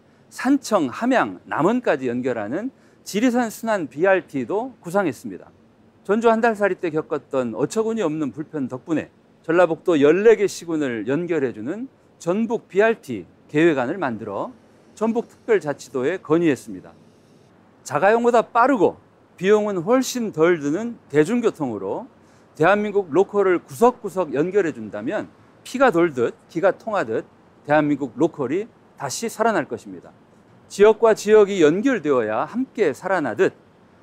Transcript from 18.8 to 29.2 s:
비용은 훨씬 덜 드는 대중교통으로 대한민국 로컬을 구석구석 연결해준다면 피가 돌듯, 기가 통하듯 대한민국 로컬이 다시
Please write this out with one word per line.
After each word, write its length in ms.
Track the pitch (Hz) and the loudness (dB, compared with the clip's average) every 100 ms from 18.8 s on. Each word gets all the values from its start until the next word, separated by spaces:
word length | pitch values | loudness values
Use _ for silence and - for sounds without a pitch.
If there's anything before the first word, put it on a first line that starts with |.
| 147 - _ _ _ - | 2 0 _ _ _ -4
비용은 400 | 185 214 208 190 | 2 2 2 -4
훨씬 560 | 165 262 247 247 220 | 0 0 0 -4 -6
덜 260 | 151 165 175 | 2 2 2
드는 380 | 143 165 233 220 _ | 0 -4 -6 -12 _
대중교통으로 1000 | 143 151 240 226 - 135 104 95 147 247 _ _ _ _ - | 0 2 2 -2 -2 -6 -6 -6 -6 -10 _ _ _ _ 0
대한민국 520 | 160 208 208 196 180 | 2 4 2 -2 0
로컬을 500 | 143 196 202 190 170 | 0 0 2 0 0
구석구석 760 | - 131 240 247 202 175 165 | -2 2 2 2 -6 -4 -4
연결해준다면 960 | 127 160 202 170 117 107 104 117 196 101 _ _ _ | -2 0 0 0 -4 -10 -10 -6 -6 -8 _ _ _
피가 280 | - 247 262 | -10 0 2
돌듯, 440 | 170 170 127 120 - _ | 4 2 2 -2 -4 _
기가 220 | 165 185 | -2 0
통하듯 540 | - - 202 127 120 - _ _ _ - | -2 -4 -4 -4 -4 -8 _ _ _ 0
대한민국 460 | 151 147 139 139 120 | 2 2 -2 -4 -2
로컬이 500 | 160 156 123 170 226 _ _ - | -2 -2 -6 -6 -8 _ _ -14
다시 320 | 139 - | -12 -8